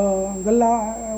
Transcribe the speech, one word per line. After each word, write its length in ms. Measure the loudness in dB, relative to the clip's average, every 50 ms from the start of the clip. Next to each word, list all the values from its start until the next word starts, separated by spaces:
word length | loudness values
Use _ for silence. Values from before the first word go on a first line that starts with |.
| 2 2 0 0 -2 -4 -6 -4 -2
ગલ્લા 500 | 2 2 4 4 4 2 2 0 -4 -6 -6 -8 -8 -8